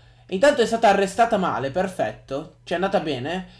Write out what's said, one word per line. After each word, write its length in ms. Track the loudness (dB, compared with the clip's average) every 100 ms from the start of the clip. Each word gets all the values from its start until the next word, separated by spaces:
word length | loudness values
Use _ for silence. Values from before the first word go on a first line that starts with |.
| -20 _ -10
Intanto 320 | 2 4 4
è 40 | 2
stata 240 | 2 4
arrestata 480 | 4 2 0 2 2
male, 340 | 0 -2 -2
perfetto. 840 | -2 -2 -2 -4 -6 -10 -8 -8 -16
Ci 100 | -6
è 20 | -4
andata 240 | 0 0
bene. 480 | -2 -4 -6 -8 -10